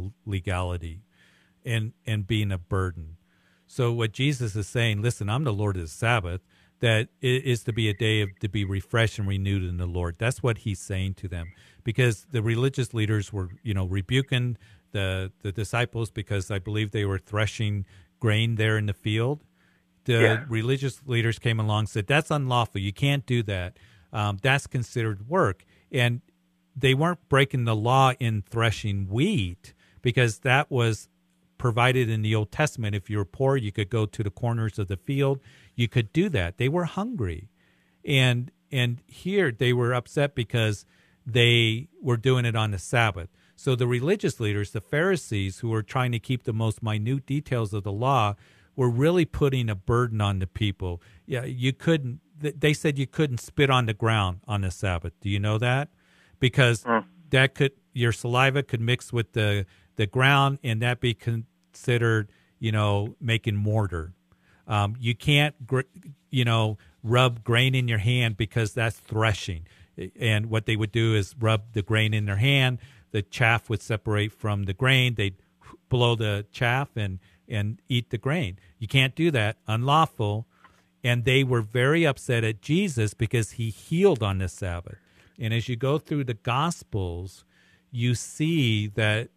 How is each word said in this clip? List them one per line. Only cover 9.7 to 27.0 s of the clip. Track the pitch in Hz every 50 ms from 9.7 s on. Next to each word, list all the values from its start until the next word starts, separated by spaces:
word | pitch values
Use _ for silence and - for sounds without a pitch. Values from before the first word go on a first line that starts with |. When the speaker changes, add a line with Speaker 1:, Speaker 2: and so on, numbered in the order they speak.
| 87 87
Speaker 1:
the | 90
Lord. | 87 85 90 87 85 85
That's | - 110 123 131 - -
what | 123 113 -
he's | - 113 95 -
saying | - - 98 95 95 95 95
to | - - 90
them, | 90 85 82 87 - _ - - _ _ -
because | 120 107 - 127 120 110 - - -
the | 131 117
religious | 104 113 113 117 127 135 131 - 120 - -
leaders | 113 107 104 110 107 95 - -
were, | 101 92 87 92 - -
you | 113 98
know, | 95 92
rebuking | 90 92 101 92 - 123 135 131 - 135 123 123 123 117 - - - - - _ _ -
the, | 104 98 95 95 95 95 95 - _ -
the | 104 92
disciples | 113 101 - - 117 120 - - 113 113 104
because | - 110 104 - 101 101 92 -
I | 107 95
believe | 90 107 104 107 110 104 107
they | 110 101
were | 98 98 92
threshing | - - 107 104 110 104 - - 110 104 104 101 95 - - - - _ _ -
grain | - 110 104 110 113 117 117
there | 107 110 110 110 107
in | 104
the | 104 101
field. | - - 107 107 110 117 131 151 151 _ _ _ _ _ _ _ _ _ _ _ _ -
The | - 120
Speaker 2:
Yeah. | 117 - 110 110 113 147 143
Speaker 1:
religious | 113 110 113 123 139 131 139 131 - - -
leaders | 139 123 117 110 113 110 -
came | - 123 113 110
along | 107 107 107 107
and | 107 -
said, | - 113 98
"That's | - 135 156 156 -
unlawful. | 156 147 135 127 123 120 113 - - 101
You | 95 101 98
can't | - 143 139 143 143 -
do | - 123 120 113
that. | 104 101 92 90 87 - _ - - _ _ _ _ -
Um, | 107 104 104 101 98
that's | - 135 135 139 -
considered | - - 127 113 - - 123 113 110 104 95 104 123
work." | 165 190 156 104 90 - _ _ _ _ _ _ -
And | 131 120 120 120 123 - _ _ _ _ _ _ _ _ _ -
they | 135 131 135 131
weren't | 135